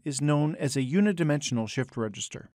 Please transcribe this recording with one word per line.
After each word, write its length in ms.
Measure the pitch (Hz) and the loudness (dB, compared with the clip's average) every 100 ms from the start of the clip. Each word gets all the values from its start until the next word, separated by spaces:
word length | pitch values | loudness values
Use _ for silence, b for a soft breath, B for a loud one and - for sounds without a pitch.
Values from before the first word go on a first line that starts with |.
is 160 | 156 131 | -6 -2
known 360 | 147 147 151 - | 2 4 2 0
as 200 | 135 139 | -2 0
a 60 | |
unidimensional 880 | 127 175 208 170 160 147 - 120 110 | 0 4 4 2 2 0 0 -2 -2
shift 280 | - 127 - | -4 -4 -4
register. 540 | 110 98 - - - _ | -6 -6 -12 -12 -16 _